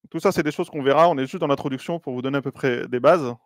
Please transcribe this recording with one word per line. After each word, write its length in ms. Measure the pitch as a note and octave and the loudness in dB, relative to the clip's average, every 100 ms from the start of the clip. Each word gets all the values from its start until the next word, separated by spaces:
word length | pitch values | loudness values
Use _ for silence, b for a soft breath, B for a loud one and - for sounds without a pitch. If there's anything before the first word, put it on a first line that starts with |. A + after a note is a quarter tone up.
| _ | _
Tout 100 | D#3+ | -2
ça, 120 | G3 | -2
c'est 120 | F3 | 0
des 80 | D3+ | -2
choses 180 | C#3+ E3+ | -4 -6
qu'on 120 | D3+ | -2
verra. 280 | C3+ C#3 E3+ | 2 4 4
On 80 | D3 | 4
est 100 | C3 | -4
juste 140 | F#3 | -4
dans 60 | D#3+ | -2
l'introduction 520 | C#3 D3 C3 - E3+ | -2 -4 -8 -8 -8
pour 140 | C#3+ | -8
vous 80 | B2 | -6
donner 160 | C3 C#3 | -4 -4
à 40 | |
peu 100 | C3+ | -4
près 360 | - C#3 A#2+ - | -4 -2 -2 -4
des 120 | B2 | 2
bases 360 | C3+ F3 C3 A#2+ | 4 4 2 -8